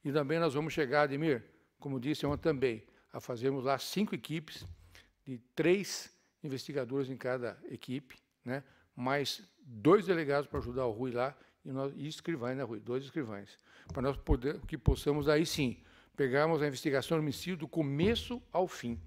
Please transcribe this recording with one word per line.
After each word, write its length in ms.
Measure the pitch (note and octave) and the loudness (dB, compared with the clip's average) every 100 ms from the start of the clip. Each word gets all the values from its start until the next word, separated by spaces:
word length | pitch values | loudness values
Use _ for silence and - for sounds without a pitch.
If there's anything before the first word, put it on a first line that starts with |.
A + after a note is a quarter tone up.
E 80 | D3+ | 2
também 260 | D3 C#3 E3 | 0 2 2
nós 140 | E3 | 2
vamos 220 | C3 D#3 | 0 -2
chegar, 300 | E3 C3+ D3 | -2 2 4
Ademir, 380 | D3 C#3 D#3+ B2 - _ _ _ | 4 2 2 0 -2 _ _ _
como 180 | C#3+ C3+ | -6 -4
disse 280 | C3 D3+ C#3+ | -2 0 0
ontem 160 | D3 | 0
também, 420 | E3 C#3+ C3 A2+ - _ _ | 0 2 2 0 -10 _ _
a 80 | B2 | -12
fazermos 460 | - A#2+ C3 C#3 | -8 -2 0 0
lá 140 | B2+ C3+ | 0 0
cinco 360 | - F#3 G#3+ | 0 -2 -2
equipes 520 | E3+ - D#3+ D#3 - - - - - _ _ | -4 -6 -8 -8 -16 -16 -18 -20 -20 _ _
de 140 | - B2 _ | -12 -12 _
três 600 | - D#3+ G3 F3+ - - _ _ _ | 2 4 4 2 -8 -10 _ _ _
investigadores 640 | D3+ C3 - C#3+ A#2+ C3+ B2+ | -8 -6 -4 -4 -2 -2 -2
em 80 | C3 | -4
cada 420 | B2+ B2+ A#2+ - E4+ | -4 -2 -4 -8 -14
equipe, 480 | A#2+ - B2+ - - _ _ | -12 -6 -8 -8 -20 _ _
né? 180 | A#2+ C3+ - _ _ | -6 -6 -8 _ _
Mais 480 | - B2+ C#3+ C3 - - _ | -6 0 0 0 -6 -12 _
dois 460 | D3+ A2+ B2+ G#3 | -16 2 6 6
delegados 420 | F3+ E3+ C#3+ C#3+ C#3 | 6 0 2 0 0
pra 120 | C#3+ | -6
ajudar 260 | A#2+ B2 | -4 -2
o 60 | B2 | -2
Rui 220 | G#2+ C3 | -2 -4
lá 220 | A#2 C3 C#3 _ _ | 0 -2 -4 _ _
e, 80 | D#3 | -10
nós, 220 | C3+ C#3 C#3 | -6 -6 -6
e 100 | C#3+ | -10
escrivães, 520 | - - D#3+ A#2+ C3 | -8 -6 -4 -4 -4
né, 40 | |
Rui? 160 | A#2+ A2 | -6 -6
Dois 240 | G#2+ B2+ | -4 -4
escrivães. 560 | C#3 D#3+ A#2 G2+ G2 - _ - - | -4 -8 -6 -8 -12 -20 _ -20 -10
Pra 80 | - | -2
nós 160 | B2+ C3+ | -2 -2
poder, 420 | - C3+ C3 - - | 2 2 2 -4 -8
que 100 | D#3+ | 0
possamos 500 | - C3+ D3 D3 C#3+ | 2 4 2 2 4
aí 200 | D3+ D#3+ | 4 4
sim 360 | - C3 - - - _ | 2 0 0 -14 -20 _
pegarmos 480 | - C3+ C3+ D#3+ D#3+ | 0 2 4 4 4
a 40 | D3 | 2
investigação 520 | C3 D#3 C3+ - E3 | 0 0 0 2 0
do 20 | |
homicídio 380 | D3+ - F3 F#3 | 0 -4 -6 -6
do 100 | D#3 | -4
começo 720 | E3 C#3+ C#3 F#3+ A#3 - A#3+ - | -2 0 4 4 2 -2 -10 -2
ao 140 | E3 F#3 | 0 0
fim 340 | - A#2+ A#2 | -2 -6 -6